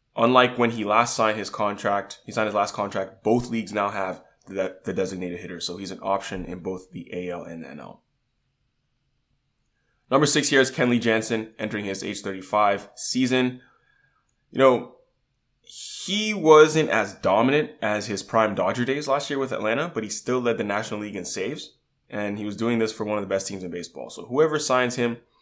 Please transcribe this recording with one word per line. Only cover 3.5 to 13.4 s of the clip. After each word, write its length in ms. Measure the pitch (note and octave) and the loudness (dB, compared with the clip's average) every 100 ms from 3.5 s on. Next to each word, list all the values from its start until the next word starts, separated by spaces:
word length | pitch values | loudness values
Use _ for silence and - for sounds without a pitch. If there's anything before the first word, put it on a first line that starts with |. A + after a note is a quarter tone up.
| A2+ F#2+ | -4 -4
now 160 | G#2 G2+ | -2 -2
have 340 | G2+ F#2 F#2 - _ - | -2 -6 -6 -14 _ -10
the, 300 | F#2+ F#2+ - | -6 -6 -6
the 100 | - | -6
designated 480 | F#2 F#2 F#2 F2+ F2 | -2 -4 -4 -8 -10
hitter. 180 | - E2+ | -12 -10
So 180 | - F2+ | -10 -10
he's 140 | F#2 | -12
an 80 | F#2+ | -8
option 440 | G2 G2 - F#2+ F2 | -2 -2 -4 -10 -8
in 140 | F2+ | -8
both 320 | F2 F#2 - | -8 -10 -12
the 160 | E2+ - | -16 -10
A 160 | F2+ F2+ | -8 -8
L 140 | F2 | -8
and 200 | E2 E2+ | -10 -14
the 60 | C#2 | -14
N 100 | D2 | -16
L. 200 | G#1 - _ _ _ _ _ _ _ _ _ _ _ _ _ _ _ _ _ _ _ _ - | -18 -20 _ _ _ _ _ _ _ _ _ _ _ _ _ _ _ _ _ _ _ _ 0
Number 160 | C3+ D3 | 2 4
six 240 | D3+ C#3 | 2 4
here 120 | C#3 | 4
is 100 | B2+ | 4
Kenley 280 | - B2 A#2+ | 2 2 4
Jansen 540 | A2+ A2 A2 A2+ A2 - | 4 2 2 -4 -4 -8
entering 260 | G#2+ G#2 G2+ | -6 -6 -6
his 180 | G2 | -6
age 180 | F#2+ G2 | -6 -6
thirty-five 680 | G2+ F#2+ F#2 G#2 G#2 G2+ - - | -6 -8 -2 2 4 2 -4 -10
season. 640 | - B2 B2+ B2+ | -4 0 2 2